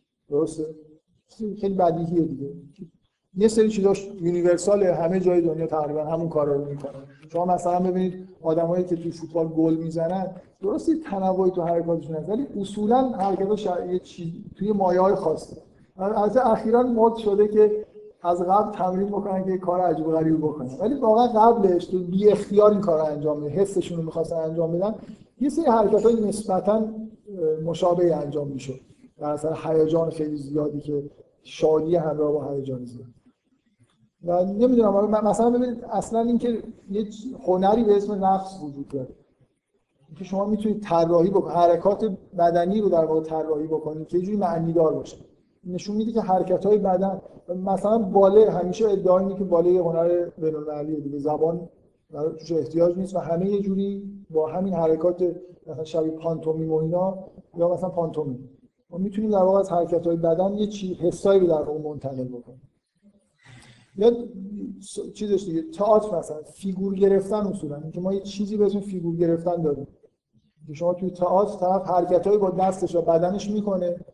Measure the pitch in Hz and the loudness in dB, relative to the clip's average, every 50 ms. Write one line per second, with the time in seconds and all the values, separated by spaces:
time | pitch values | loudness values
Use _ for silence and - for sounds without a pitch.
0 | _ _ _ _ _ _ 147 143 160 156 156 160 156 156 160 156 156 156 151 _ | _ _ _ _ _ _ -2 -2 -2 -2 -4 -8 -10 -10 -10 -16 -20 -20 -20 _
1 | _ _ _ _ _ _ _ - 220 208 196 208 196 196 196 185 180 170 165 170 | _ _ _ _ _ _ _ -10 -8 -8 -6 -4 -4 -2 0 2 2 2 2 0
2 | 170 165 175 170 156 139 135 131 139 139 - - - - - _ - - _ _ | -2 0 0 0 0 0 -2 -6 -8 -10 -12 -14 -18 -20 -20 _ -20 -20 _ _
3 | _ _ _ _ _ _ _ 185 202 226 220 226 220 214 214 196 190 196 190 190 | _ _ _ _ _ _ _ 2 2 2 4 4 2 2 2 2 2 2 2 0
4 | - - - 190 170 170 175 175 170 175 175 170 - 202 202 202 196 180 156 151 | -4 -10 -12 -6 -4 -2 -2 2 2 2 2 2 2 2 2 2 2 2 2 2
5 | 170 165 185 190 180 180 175 175 165 165 151 160 165 156 156 156 151 147 147 151 | 0 0 0 2 2 2 2 4 2 2 0 -2 -4 -2 -2 -2 -2 -2 -2 -4
6 | 151 151 165 165 170 160 156 156 147 147 143 139 143 143 143 143 - - - - | -4 -4 -4 -4 -4 -2 0 0 0 0 0 -2 -2 -6 -8 -10 -12 -12 -14 -14
7 | - - - - - 151 - 170 175 180 180 175 175 175 175 180 180 180 180 185 | -18 -20 -20 -20 -20 -8 -4 -4 0 0 0 0 0 0 0 0 0 0 0 0
8 | 185 180 180 - - - - - - 160 160 165 165 165 175 180 180 180 180 165 | -2 -2 -4 -8 -14 -18 -20 -6 -2 -2 0 0 0 0 0 -2 0 -2 -4 -4
9 | 165 170 147 - 160 151 160 170 160 165 156 160 160 160 160 160 165 165 160 165 | -4 -8 -10 -10 -12 -6 -4 -2 -2 -2 0 0 2 2 2 0 -2 -4 -4 -2
10 | 165 165 180 190 185 180 - - - - _ _ 185 196 247 302 - - 311 320 | -2 -2 -2 -4 -6 -6 -10 -14 -20 -20 _ _ -4 -4 -4 -2 0 -2 -2 -2
11 | - - - 196 190 190 185 180 190 185 185 180 165 170 170 170 165 170 170 160 | -2 -6 -6 -2 0 0 2 2 2 2 2 0 0 0 0 0 0 0 -2 -2
12 | 143 143 160 156 151 175 208 233 277 - - 208 196 - - 208 208 208 240 262 | -4 -6 -8 -8 -6 -4 -4 -4 -4 -6 -6 -8 -8 -6 -4 -4 0 2 2 2
13 | 262 254 226 180 190 196 190 185 196 196 208 202 - 190 180 175 180 180 180 185 | 2 0 -2 -2 -2 -2 0 0 0 -2 -2 -2 -2 -2 -4 -4 -4 -4 -4 -4
14 | - - - - 170 165 170 - - - - - 190 208 214 202 190 180 180 180 | -6 -8 -14 -12 -10 -10 -10 -12 -16 -18 -10 -6 -2 0 0 2 2 4 4 4
15 | 185 190 202 - - 160 156 - - - - - - _ _ _ - _ _ 190 | 4 4 2 2 0 -2 -2 -4 -6 -12 -18 -20 -20 _ _ _ -20 _ _ -6
16 | 185 202 220 214 208 214 202 262 262 233 220 - - 220 226 240 254 254 233 226 | -4 -2 0 0 0 2 2 4 4 4 2 2 2 2 2 4 4 2 4 4
17 | 214 208 220 226 220 208 196 202 208 208 208 214 214 208 214 214 214 - _ - | 4 4 4 2 0 0 4 4 2 4 6 6 6 6 4 0 -6 -10 _ -20
18 | - - - _ - 175 175 175 180 175 190 208 214 208 - - 190 185 185 190 | -20 -20 -20 _ -2 -2 0 0 2 2 4 2 2 2 -2 -2 -2 -2 0 -2
19 | 202 208 202 202 202 208 190 190 190 190 185 180 180 175 175 180 185 175 160 156 | -2 -2 -2 -4 -4 -4 -4 -4 -2 -2 -4 -2 -2 -2 0 0 2 0 0 0
20 | 156 160 160 160 160 160 160 151 151 151 147 - 127 127 131 - 185 226 285 269 | -2 -2 0 0 2 2 2 2 0 -2 -4 -4 -8 -10 -8 -4 -2 -2 -2 0
21 | - 220 214 220 247 233 214 214 220 233 233 214 196 185 180 175 - - 185 185 | 2 4 4 4 4 2 4 6 6 6 6 6 4 2 2 2 0 -2 -4 -4
22 | 180 175 185 190 208 208 190 - - - 202 202 208 214 202 190 - 175 160 156 | -4 -2 -2 4 6 6 4 4 0 0 4 6 6 6 6 4 2 0 0 0
23 | 156 151 151 147 143 151 147 147 147 147 147 185 196 196 - 185 170 - 175 165 | 0 -2 -4 -2 -2 -2 -2 -2 -4 -4 -2 -2 -2 0 0 -4 -4 -4 -6 -6
24 | 160 160 - 170 160 160 170 165 160 160 165 165 165 160 170 170 190 208 220 220 | -6 -6 -4 -4 -4 -4 -4 -4 -4 -4 -2 -2 -2 -2 -2 -2 -2 -4 -4 -8
25 | - - 220 - - _ _ _ 247 294 285 339 330 285 226 226 208 196 - - | -12 -18 -20 -20 -20 _ _ _ -4 -2 -2 0 2 2 4 4 4 4 2 4
26 | 202 226 240 226 208 202 - - - - 190 185 180 202 214 220 220 220 - - | 4 4 4 4 0 -2 -4 -4 -4 -2 -2 0 2 2 0 0 0 -4 -6 -10
27 | - - - - _ 214 202 185 165 156 156 156 156 165 165 160 185 175 175 175 | -12 -14 -16 -20 _ -16 -8 -4 -2 -2 -2 -2 -4 -6 -4 0 2 2 2 4
28 | 180 170 156 147 147 143 143 151 143 139 135 131 - 139 123 - - _ - _ | 4 2 2 0 -2 -4 -6 -6 -6 -6 -8 -10 -10 -12 -14 -14 -16 _ -20 _
29 | _ - _ _ 147 147 151 143 - 160 160 - 131 156 160 160 156 151 160 165 | _ -20 _ _ -6 -6 -6 -4 -4 -6 -6 -4 -4 0 2 2 4 4 2 2
30 | 165 165 156 - 156 151 151 147 139 139 147 156 151 151 147 143 143 147 147 143 | 0 0 -2 -4 -6 -4 -4 -8 -8 -4 -4 -2 -2 -2 -4 -6 -6 -6 -6 -6
31 | 143 147 - _ - _ _ _ _ - - - 170 156 156 156 156 165 175 170 | -6 -8 -14 _ -20 _ _ _ _ -20 -4 0 2 4 4 4 2 2 0 0
32 | 156 156 147 147 151 147 147 151 135 139 143 139 131 131 131 123 123 117 113 120 | 0 0 -2 0 0 0 0 -2 -4 -4 -6 -6 -6 -6 -8 -10 -10 -14 -16 -18
33 | - 123 - _ _ _ _ _ _ _ _ _ _ _ _ _ _ _ _ _ | -20 -20 -20 _ _ _ _ _ _ _ _ _ _ _ _ _ _ _ _ _
34 | _ _ _ _ - 170 175 180 185 196 202 208 240 254 254 233 220 202 196 202 | _ _ _ _ -6 -2 0 0 0 0 0 2 2 4 6 6 4 4 4 4
35 | 208 208 214 214 214 208 190 220 226 240 240 247 254 247 233 - - - 226 196 | 2 2 2 2 2 2 2 4 2 2 4 2 0 -2 -4 -8 -8 -6 -4 -4
36 | 190 - 233 226 233 240 240 226 - 240 233 214 - - - - _ - 196 208 | -4 -2 -2 0 0 2 0 0 0 0 -2 -4 -6 -10 -16 -18 _ -6 -4 -4
37 | 220 - - - - 262 233 - - - 185 185 190 196 214 233 233 208 202 202 | -4 -4 -8 -12 -12 -12 -12 -8 0 0 2 4 4 4 4 4 4 4 4 4
38 | 202 202 208 196 190 190 190 190 - - - - 151 147 139 139 139 - - 135 | 2 0 -4 0 2 2 2 2 -2 -6 -12 -12 -12 -12 -10 -12 -12 -8 -8 -8
39 | 131 - - - _ _ _ _ _ _ _ _ _ _ _ _ _ _ _ _ | -8 -8 -12 -20 _ _ _ _ _ _ _ _ _ _ _ _ _ _ _ _
40 | _ _ 156 - 190 - 190 190 202 208 214 202 - 214 202 - - - 165 165 | _ _ -18 -16 -12 -6 -4 -4 0 0 -2 0 0 -2 -2 -2 -2 0 2 4
41 | 165 165 170 170 170 196 196 190 160 156 147 170 175 170 170 170 - 190 202 190 | 4 4 6 4 4 4 4 2 0 0 2 4 6 6 6 4 4 2 2 2
42 | - - 190 - - - - 175 170 170 170 175 170 180 202 220 208 190 175 165 | 0 -4 -4 -6 -12 -12 -2 2 2 4 4 4 2 2 0 2 2 2 4 4
43 | 160 156 156 160 156 156 160 160 151 156 156 147 156 156 156 151 156 151 156 156 | 2 2 2 0 0 -2 -4 -4 -2 -2 -2 -2 -2 -2 -4 -4 -4 -6 -8 -8
44 | 156 - - 175 185 190 214 202 196 175 170 170 165 165 165 170 160 156 143 139 | -10 -4 -2 -2 -2 -2 -2 -2 0 0 0 0 -2 0 2 2 2 2 2 0
45 | 131 - - - - _ _ _ _ _ _ _ _ 185 180 175 - 202 208 214 | -6 -10 -16 -20 -20 _ _ _ _ _ _ _ _ -10 -10 -8 -8 -4 -4 -2
46 | 220 226 226 226 190 180 190 185 175 180 180 175 190 196 214 208 190 196 185 180 | -2 -2 -2 -2 0 2 2 2 2 2 0 0 4 4 2 4 4 2 2 2
47 | 190 190 190 - - - - - _ - 180 185 185 196 190 185 190 202 220 233 | 0 0 -2 -6 -10 -16 -20 -20 _ -10 -8 -6 -4 -2 -2 0 2 2 2 2
48 | 220 190 180 196 196 190 196 214 220 202 165 180 175 180 180 - 226 214 196 185 | 0 2 4 6 6 8 8 8 8 6 4 0 -2 -2 -2 0 0 2 2 2
49 | 170 185 180 185 190 196 196 196 196 180 175 165 170 175 180 185 170 165 165 165 | 4 4 4 4 4 0 -2 -4 -2 0 2 4 4 4 4 4 2 2 2 2
50 | 170 175 175 175 175 170 - - 160 160 156 151 151 156 151 147 147 151 156 151 | 2 2 2 2 0 -2 -6 -4 -4 -4 -4 -4 -6 -8 -8 -6 -6 -6 -6 -6
51 | 143 139 143 147 139 147 151 147 156 160 170 175 190 - - _ _ _ _ _ | -6 -6 -8 -4 -4 -2 0 0 0 0 0 -4 -8 -12 -18 _ _ _ _ _
52 | _ _ 156 147 147 160 156 - - - 170 160 139 123 156 165 170 175 175 185 | _ _ -10 -6 -6 -6 -6 -6 -8 -4 -2 -2 -2 -2 0 2 2 2 2 0
53 | 190 185 190 175 156 160 170 170 185 196 208 202 202 196 190 190 196 196 202 196 | -6 -4 -4 -6 -4 -2 -2 -2 0 -2 -2 -2 -2 -2 -2 -2 -2 -4 -6 -8
54 | 202 196 202 - - _ 160 156 156 156 156 180 190 196 185 165 165 160 160 156 | -10 -12 -14 -16 -18 _ -2 -2 -2 0 -2 -4 -4 -2 -2 0 2 2 2 2
55 | 160 180 175 175 185 175 170 - - - - _ _ - 156 - 160 - - 165 | 2 0 0 0 -2 -2 -2 -6 -12 -20 -20 _ _ -14 -12 -12 -10 -4 -4 -2
56 | 160 160 160 160 160 165 165 151 - 156 156 160 160 160 156 156 160 160 170 175 | -2 -2 -4 -4 -4 -4 -4 -4 -4 -4 -4 -2 -2 -2 0 0 0 0 0 0
57 | 185 190 190 190 190 - - - - _ _ 170 170 175 180 170 180 185 170 175 | 0 -2 -4 -6 -12 -18 -20 -20 -20 _ _ 0 0 0 0 0 -4 -6 -4 -4
58 | 170 160 - 151 151 139 127 - - - - _ _ _ _ _ _ _ 175 175 | -4 -2 -4 -4 -6 -6 -6 -10 -12 -18 -20 _ _ _ _ _ _ _ -8 -6
59 | 190 202 190 208 220 214 208 196 185 185 190 196 190 190 - 175 170 165 175 165 | -6 -4 -4 -4 -2 0 2 4 4 6 4 4 2 2 0 0 0 0 0 0
60 | 160 170 170 165 165 165 165 165 185 196 202 208 214 208 214 202 190 185 180 - | 0 0 -2 0 2 0 2 2 0 -2 0 -2 -4 -4 -4 -8 -8 -8 -6 -2
61 | - 180 170 - - 202 196 196 185 170 160 151 147 147 151 156 151 151 151 143 | -2 -2 -2 0 2 4 6 6 6 4 4 2 0 -2 -4 -6 -6 -8 -10 -8
62 | - 135 135 131 127 127 123 120 120 - 127 131 - _ _ _ _ _ _ _ | -8 -8 -8 -8 -8 -8 -10 -14 -16 -18 -20 -20 -20 _ _ _ _ _ _ _
63 | _ 202 _ _ _ _ _ _ _ - - - - - - _ _ _ _ 190 | _ _ _ _ _ _ _ _ _ -20 -20 -20 -20 -20 -20 _ _ _ _ 2
64 | 202 233 240 - - - - - - - 208 202 190 - - - - - - 196 | 4 4 4 4 -4 -10 -12 -14 -14 -12 -10 -10 -10 -10 -12 -14 -16 -14 -12 -12
65 | - - - - 214 208 202 185 208 190 165 165 160 - - 160 202 214 214 214 | -12 -12 -10 -10 -2 0 0 0 0 -2 -6 -6 -6 -8 -6 -4 2 4 4 4
66 | - 208 175 165 - - 151 156 151 - - - - 196 185 175 190 196 196 185 | 2 0 -4 -6 -6 -6 -10 -12 -12 -16 -20 -10 -8 -6 -6 -4 -4 -4 0 2
67 | 196 190 196 190 190 196 220 214 208 190 165 - - 147 143 147 156 160 - 175 | 4 4 4 4 2 0 -2 -2 -2 -2 -4 -6 -8 -8 -10 -10 -12 -10 -10 -6
68 | 180 190 196 202 196 202 - 202 208 196 214 208 208 196 202 208 196 202 190 180 | -4 -4 -4 -4 -6 -8 -6 -6 -6 -4 0 2 2 2 2 -2 -6 -6 -8 -6
69 | 165 170 165 165 175 165 170 165 170 180 175 165 160 151 143 - 160 - - _ | -4 -4 -2 0 2 2 2 0 0 -2 -2 0 0 -2 -2 -2 -6 -12 -16 _
70 | _ _ _ _ _ _ _ _ _ _ _ _ - - 147 147 170 175 180 175 | _ _ _ _ _ _ _ _ _ _ _ _ -18 -16 -10 -4 -2 -2 -2 -2
71 | 185 180 - - 180 175 180 190 202 - - - 180 180 190 196 185 - 180 180 | -4 -6 -4 -2 0 2 4 2 2 2 0 -2 0 0 0 0 0 0 0 0
72 | 175 170 180 170 - 196 208 208 196 185 175 175 190 190 185 - 185 170 170 170 | 2 4 2 2 4 4 2 4 4 2 2 2 0 0 0 -2 -4 -2 -2 0
73 | 160 165 165 165 170 175 196 202 - 202 208 214 202 208 190 180 180 175 175 180 | 2 2 2 2 2 2 -2 -4 -4 -4 -4 -2 -2 -2 -2 -2 -2 -2 -4 -6
74 | - - | -10 -18